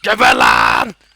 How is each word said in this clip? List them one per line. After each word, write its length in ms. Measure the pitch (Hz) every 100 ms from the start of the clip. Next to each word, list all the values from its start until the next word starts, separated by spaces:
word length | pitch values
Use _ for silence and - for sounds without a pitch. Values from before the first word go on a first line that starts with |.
Geber 320 | - 214 254
lan! 600 | 262 - - - 58 233 - _